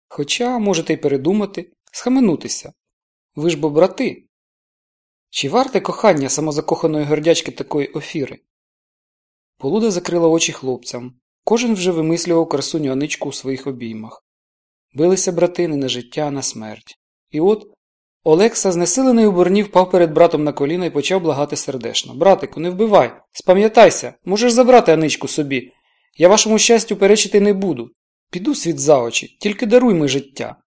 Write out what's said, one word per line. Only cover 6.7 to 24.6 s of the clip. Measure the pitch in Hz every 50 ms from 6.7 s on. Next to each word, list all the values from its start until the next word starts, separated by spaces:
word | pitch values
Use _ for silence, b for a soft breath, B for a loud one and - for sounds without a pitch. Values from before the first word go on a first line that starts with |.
| 165 - - 160 156 151 147
гордячки | 143 151 156 151 170 160 160 - 143
такої | 127 - 135 - - 147 139
Офіри?» | - - 151 - - - 160 131 - - - _ _ _ _ _ _ _ _ _ _ _ _ _ _ _ _ _ _ _ _ _ _ _
Полуда | - - 135 175 226 226 226
закрила | 185 175 175 - 170 175 165
очі | 160 160 165 - 170 147
хлопцям. | - 131 131 123 120 - - - 123 120 127 - _ _ _ _ _ -
Кожен | - 220 233 247 233 220
вже | 185 175 185
вимислював | 175 160 156 160 165 160 - 170 165 165 165 165
красуню | 151 139 135 - - 160 151 135
Аничку | 131 135 147 151 - - - 143
у | -
своїх | - - 131 135 127 -
обіймах. | 139 131 120 120 113 110 107 107 117 - - _ _ _ _ _ _ _ _ _ _ _ _ _ _ -
Билися | 131 160 180 190 180 - 185
брати | 175 165 175 175 175 - 175
не | 165 151
на | 143 135 127
життя, | 131 123 117 - - 151
а | 151 147
на | 139 135
смерть. | 127 - - 113 110 107 107 - _ - - _ _ _ _ _ _ _
І | - 151
от | 170 196 214 208 - - _ _ _ _ _ _ _ _ _ _ -
Олекса, | 160 156 175 208 233 - - - 190
знесилений | 175 170 175 180 - 269 262 262 240 226 220
у | 208
борні, | 185 175 180 175 190 208 202
впав | 202 - 180 180 180
перед | - 180 170 160 151
братом | 160 170 165 165 151 151
на | 147 -
коліна | - 143 143 170 180 180
і | 160
почав | 131 143 135 - 185 190
благати | 170 160 139 139 147 143 139
сердечно. | - - - 131 127 113 117 - - - 131 120
«Братику, | 131 165 196 185 - - - - 151
не | 160 180
вбивай! | 180 180 226 220 202 170 127 117 - - _ _
Спам'ятайся! | - - - - 180 196 214 214 220 240 214 160 - - - - - _ -
Можеш | 175 196 208 240 247 226
забрати | 247